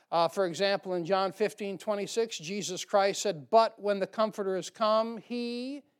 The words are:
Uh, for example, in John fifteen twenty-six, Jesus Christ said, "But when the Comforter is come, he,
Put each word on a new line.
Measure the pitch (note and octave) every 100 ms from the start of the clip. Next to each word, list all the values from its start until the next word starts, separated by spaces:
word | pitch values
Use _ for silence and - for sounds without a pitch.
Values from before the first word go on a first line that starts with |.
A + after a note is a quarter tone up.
| _
Uh, | E3 E3
for | G3+ F#3
example, | D3+ G3 G3 F#3+
in | F3+
John | D#3+ F#3+ F#3+
fifteen | F3+ G#3 - G3+ F#3+
twenty-six, | - G3+ G3 A3+ A3+ -
Jesus | D#3 G3+ D#3+ F3+ -
Christ | G3+ G3 -
said, | G#3 E3 B2+
"But | A3+ A3 -
when | G3+ G3+
the | F#3
Comforter | - A3 - F#3+ F#3
is | D#3+
come, | - G#3+ A3 A3+ A3+
he, | - A#3+ A#3+ A#3+ C4 C#4+ -